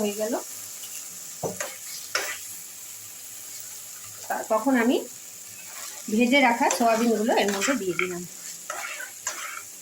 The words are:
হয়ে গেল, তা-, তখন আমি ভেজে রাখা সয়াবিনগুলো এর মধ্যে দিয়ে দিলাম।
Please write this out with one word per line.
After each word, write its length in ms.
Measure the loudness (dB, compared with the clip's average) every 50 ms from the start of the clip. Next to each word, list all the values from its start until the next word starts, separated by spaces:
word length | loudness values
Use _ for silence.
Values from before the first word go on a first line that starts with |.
হয়ে 140 | 2 2 0 0
গেল, 140 | 0 0 0 -2 -4 -6 -10 -10 -10 -12 -12 -12 -12 -10 -10 -10 -10 -12 -12 -12 -12 -12 -8 -6 -4 -4 -4 -4 -6 -8 -8 -10 -10 -10 -10 -10 -6 -4 -4 -2 -2 -4 -6 -6 -8 -10 -10 -10 -12 -12 -12 -14 -14 -12 -12 -12 -14 -14 -14 -14 -14 -14 -14 -14 -14 -12 -12 -12 -12 -12 -12 -12 -12 -12 -12 -12 -12 -14 -12 -10 -6 -6
তা-, 160 | -4 -4 0 0
তখন 200 | 0 2 4 6 6 6 6
আমি 120 | 6 4 4 2 -4 -10 -14 -14 -14 -14 -14 -14 -14 -14 -14 -12 -12 -10 -10 -10 -10 -10 -10 -4 2
ভেজে 260 | 4 6 6 8 8 8 8 8
রাখা 180 | 6 6 4 4 6 6
সয়াবিনগুলো 540 | 6 6 6 6 6 6 6 6 6 6 6 6
এর 60 | 6 4 2
মধ্যে 200 | 2 2 2 2 2
দিয়ে 140 | 2 0 2 2
দিলাম। 220 | 0 0 -2 -4 -6 -8 -10 -12 -12 -12 -12 -10 -10 -8 -8 -6 -6 -6 -8 -8 -10 -10 -12 -8 -8 -6 -6 -6 -6 -8 -8 -10 -10 -12 -14 -14